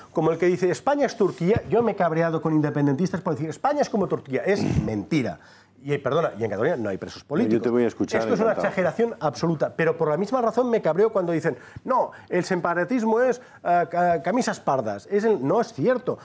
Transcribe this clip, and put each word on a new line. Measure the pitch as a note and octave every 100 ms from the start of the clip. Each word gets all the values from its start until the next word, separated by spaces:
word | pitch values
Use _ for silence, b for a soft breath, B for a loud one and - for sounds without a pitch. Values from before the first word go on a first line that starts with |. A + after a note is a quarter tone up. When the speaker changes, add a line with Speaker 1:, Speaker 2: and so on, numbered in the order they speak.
| B
Speaker 1:
como | E3+ D#3+
el | D#3+
que | F3+
dice, | F3+ F3+
"España | - C4 C#4+ B3
es | -
Turquía", | F3+ - E3+ A3+ C#3
yo | G#3+
me | A3+
he | -
cabreado | E3+ D#3+ E3 D#3+
con | D#3+
independentistas | D#3 D3 D3+ C#3+ C#3 F#3 F3+
por | F3
decir, | C3 D#3+
"España | - C#4 D4
es | -
como | G#3+ D#3+
Turquía", | C#3 - B2+
es | F3+ G#3
Speaker 2:
<clears throat> | - - A2
Speaker 1:
mentira. | G#2+ - C#3 G#2+ D#2+ B B B _
Y, | C#3
eh, | C#3+
perdona, | B2+ D#3 D3 G2+
y |
en | A2
Cataluña | G2 C#3+ D3
no | G#2
hay | F#2+
presos | F#2+ -
Speaker 2:
No, | -
yo |
Speaker 1:
políticos. | D#3 A#3+ -
Speaker 2:
te | A#2+
voy | A#2+
a | A2+
escuchar, | - D3+ A3+
Speaker 1:
Esto | A2+
es | G3+
una | A3
Speaker 2:
encantado. | F#3+ F#3
Speaker 1:
exageración | F#3+ E3+ F#3 A#3 -
absoluta, | D3+ - E3+ D3+ D#3 -
pero | D#3+ D#3+
por | D#3
la | D3+
misma | G3+ B3+
razón | A3+ A#3+ B3+
me | G#3+
cabreo | E3 E3 A3
cuando | G3+ E3+
dicen, | E3 D#3 C3 B B -
"No, | B3 - B -
el | F3+
separatismo | E3+ F3+ F3 E3+ E3+ B3+ A3 A3
es, | B3+ A#3+ B B
eh, | F3 F3 E3+
ca-, | F3 F3 E3+
camisas | F3+ A#3+ A3+ F#3
pardas". | - C3 A2 G2+ -
Es | G3+
el... | A3+ F3+ C3+
No | A3
es | -
cierto. | - G3 B3+ - A#2